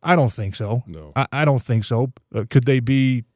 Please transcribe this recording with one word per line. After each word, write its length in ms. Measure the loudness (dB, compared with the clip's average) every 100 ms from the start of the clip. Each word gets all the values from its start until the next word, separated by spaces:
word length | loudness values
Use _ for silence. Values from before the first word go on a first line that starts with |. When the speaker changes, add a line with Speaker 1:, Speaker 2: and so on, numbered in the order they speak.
Speaker 1:
I 140 | 2 4
don't 160 | 2
think 220 | 0 -8 -6
so. 280 | -4 -4 -6
Speaker 2:
No. 280 | -14 -8 -4
Speaker 1:
I, 120 | -4
I 140 | 0 0
don't 160 | 0
think 240 | 0 -2 0
so. 260 | -2 -2 -6 _
Uh, 120 | -8 0
could 160 | 2 4
they 140 | 2
be 440 | 2 2 2 0 -4